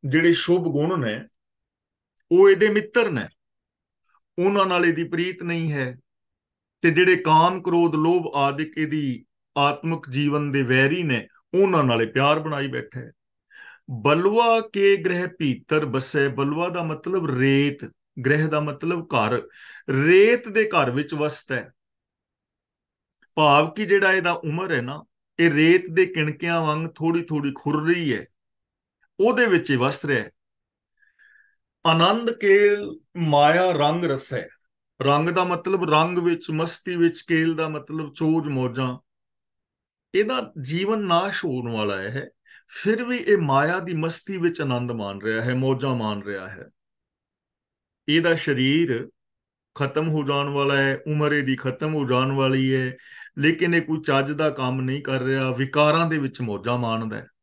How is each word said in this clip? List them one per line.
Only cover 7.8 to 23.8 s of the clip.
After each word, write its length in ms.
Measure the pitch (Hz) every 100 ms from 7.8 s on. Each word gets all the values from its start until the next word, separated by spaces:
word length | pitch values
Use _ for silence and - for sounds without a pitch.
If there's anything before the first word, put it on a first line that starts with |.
| 170
ਲੋਭ 320 | 156 160 180 160
ਆਦਿਕ 440 | 143 139 139 156 156
ਇਹਦੀ 460 | 151 151 143 120 _ _ _ -
ਆਤਮਿਕ 540 | 143 143 165 165 151
ਜੀਵਨ 400 | 131 147 147 147
ਦੇ 100 | 139
ਵੈਰੀ 400 | 127 131 135 175
ਨੇ, 240 | 165 120 - _ _
ਉਹਨਾਂ 300 | 180 196 175
ਨਾਲ 180 | 135 117
ਇਹ 100 | 113
ਪਿਆਰ 260 | 127 139 156
ਬਣਾਈ 300 | 156 143 139
ਬੈਠਾ 320 | 127 113 123
ਹੈ। 100 | 123 _ _ _ _ - - - -
ਬਲਵਾ 720 | 123 117 156 185 220 233 226
ਕੇ 360 | 220 202 196 196
ਗ੍ਰਹਿ 300 | 170 175 180 -
ਭੀਤਰ 460 | 151 120 _ 156
ਬਸੈ, 440 | 151 127 131 147 143
ਬਲਵਾ 400 | 123 139 151 175
ਦਾ 140 | 175
ਮਤਲਬ 560 | 165 151 - 190 160 127
ਰੇਤ, 460 | 135 135 143 143 110 _ _ - 123
ਗ੍ਰਹਿ 220 | 147 156
ਦਾ 120 | 151
ਮਤਲਬ 460 | 151 139 165 175 165
ਘਰ। 340 | 135 107 120 - - - - - 135 151
ਰੇਤ 420 | 180 214 240 233
ਦੇ 160 | 208 220
ਘਰ 220 | 175 131
ਵਿੱਚ 240 | 123 147
ਵਸਦਾ 400 | 156 151 - -
ਹੈ। 160 | 127 104 _ _ _ _ _ _ _ _ _ _ _ _ _ _ _ _
ਭਾਵ 360 | - 151 143 156
ਕਿ 140 | 156